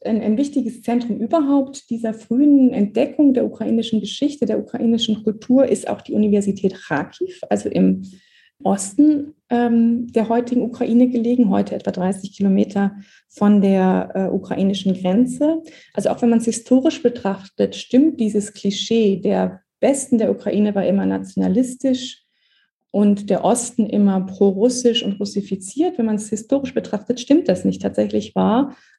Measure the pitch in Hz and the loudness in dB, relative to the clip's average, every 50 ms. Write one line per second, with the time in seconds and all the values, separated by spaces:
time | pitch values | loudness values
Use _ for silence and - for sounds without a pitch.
0 | - - 226 208 - 208 214 214 285 285 - 277 226 226 - - - - 233 247 | -6 -4 -4 -2 0 0 0 0 -2 -2 -2 -4 -4 -4 -8 -8 -6 -4 -2 -2
1 | 240 233 202 - 214 - 339 330 285 277 285 277 269 269 - - - _ 233 226 | -2 -4 -4 -6 -2 -2 0 0 2 2 2 0 0 -2 -6 -16 -12 _ -8 -6
2 | 226 220 220 220 - - 226 254 294 294 285 277 262 247 - 196 202 202 - 226 | -4 -6 -6 -8 -6 -2 0 2 4 6 6 6 6 4 4 2 0 0 2 0
3 | 269 - - - 302 277 254 240 226 - - - 220 202 226 226 220 - 226 214 | 0 0 2 2 4 4 4 2 0 -2 -4 -6 -4 -2 -2 -2 0 -2 -2 -2
4 | 202 208 - - 277 294 285 - 233 208 214 208 214 - - - - 233 233 226 | -4 -4 -4 -4 -4 -4 -2 -2 -2 -2 -2 -4 -4 -6 -6 -2 0 0 0 2
5 | - - 214 202 - 220 208 214 - - 247 269 269 254 - - - - - - | 0 0 -2 -2 -2 -4 -4 -4 0 2 4 4 4 4 2 -2 -2 -4 -8 -8
6 | - - - 208 214 208 208 202 202 202 190 - - 190 190 - - - 156 139 | -8 -4 0 0 2 2 2 2 2 0 -2 -2 -2 -2 -4 -4 -6 -4 -4 -4
7 | - - - - - 381 - - - - 208 202 - 214 - 180 190 190 190 190 | -4 -6 -8 -8 -8 -8 -8 -12 -6 -4 -4 -2 -2 -2 0 2 2 2 2 0
8 | 190 - - - _ _ _ _ _ _ _ _ - 190 196 196 - - - - | -4 -10 -18 -20 _ _ _ _ _ _ _ _ -2 -2 -2 -2 -4 -2 2 4
9 | 294 302 302 285 285 294 - _ _ _ 247 240 240 240 233 233 233 233 233 240 | 4 4 4 2 -2 -8 -14 _ _ _ 0 0 2 2 2 4 4 2 2 0
10 | 240 - - 226 214 208 226 240 240 - 247 247 208 240 - - 247 190 233 240 | -4 -2 -2 -2 0 2 0 0 0 0 -2 -2 -2 -2 -4 -4 -2 0 4 4
11 | 247 247 247 240 220 233 247 247 240 196 196 202 202 202 - - - 202 185 180 | 4 4 2 0 0 0 2 2 4 4 2 2 0 -2 -4 -6 -6 -6 -4 -2
12 | 180 185 196 190 - - - - 196 196 190 202 208 - - 196 202 202 202 202 | -2 -2 -2 -4 -8 -12 -6 -2 0 2 2 2 0 -2 -2 -2 -2 -2 -2 -6
13 | 196 - _ _ _ _ _ - 208 208 208 202 196 196 196 190 185 185 185 185 | -14 -20 _ _ _ _ _ 0 2 4 4 6 4 4 4 4 4 2 2 2
14 | 190 190 - 190 190 185 190 196 190 - - - 190 196 196 190 - 190 185 185 | 0 -2 -4 -4 -4 -2 -2 -4 -4 -4 -4 -2 0 0 -2 -2 -2 -2 -2 -2
15 | 185 180 185 226 254 247 - - 294 302 330 320 330 - - - - _ _ 208 | 0 0 2 2 2 2 0 0 0 0 0 -2 -6 -10 -18 -20 -20 _ _ -4
16 | 196 - - - 247 233 233 226 233 233 226 - - - 254 262 269 320 311 - | -2 -2 -2 0 2 2 2 2 2 0 -2 -4 -2 0 2 2 2 2 0 0
17 | - 240 240 - - 196 196 - - - _ - 202 190 - - - - - 254 | 0 -2 -2 -2 -4 -6 -6 -6 -10 -12 _ -2 -2 -2 -2 -8 -6 0 2 4
18 | 294 320 - - 226 214 208 208 202 - - - - 202 202 - - - 226 233 | 4 4 2 0 -2 -2 0 -2 -4 -4 -8 -6 -4 -4 -4 -4 -4 -2 0 2
19 | 220 202 196 180 196 208 196 185 185 185 180 - _ _ _ _ - 233 277 277 | 2 2 0 0 -2 -2 0 0 -2 -2 -4 -10 _ _ _ _ 0 0 0 0
20 | - - 247 220 220 190 202 - - 202 - 202 208 208 202 202 180 180 196 196 | 0 0 0 0 2 0 -2 -2 -4 -2 0 0 0 0 0 0 0 0 0 0
21 | 190 190 190 190 196 190 - 196 190 185 185 233 262 247 254 - - 269 254 254 | 0 0 -2 -4 -6 -6 -4 -2 0 0 2 0 0 -2 -4 -4 -2 -2 -2 -2
22 | 254 - - - _ _ _ _ _ _ _ _ _ _ _ _ _ _ - 202 | -4 -10 -16 -18 _ _ _ _ _ _ _ _ _ _ _ _ _ _ 0 2
23 | 208 208 208 202 202 202 196 - - 180 233 247 - - - - 214 - - 208 | 4 4 2 2 0 -2 -2 0 2 0 0 0 -2 -4 -4 -2 -2 0 0 2
24 | 202 196 190 190 185 - - - 202 202 190 190 214 254 247 - - 240 220 202 | 2 2 2 0 -2 -4 -2 2 2 2 2 2 2 0 0 2 0 2 2 2
25 | - 196 196 - 202 202 - 208 196 - 196 190 - - - 269 330 370 359 - | 0 -2 -4 -6 -6 -6 -6 -6 -6 -6 -8 -10 -10 -8 -4 -2 -2 -2 -2 -2
26 | 240 220 214 208 214 - - 214 226 - 269 277 269 247 - 226 - - - 208 | -2 -2 -2 -4 -4 -6 -8 -8 -4 -2 -2 -2 -2 -4 -6 -6 -6 -4 -6 -6
27 | - - 247 247 - - 277 339 349 - 185 180 - 196 180 - - 196 202 - | -6 -6 -6 -6 0 2 2 2 4 2 0 0 0 -2 -4 -2 -4 -4 -2 -2
28 | 208 202 208 214 202 - - 190 185 190 214 247 277 277 - - _ _ _ | -2 -2 -2 -4 -4 -4 -2 0 0 2 2 2 0 -2 -6 -12 _ _ _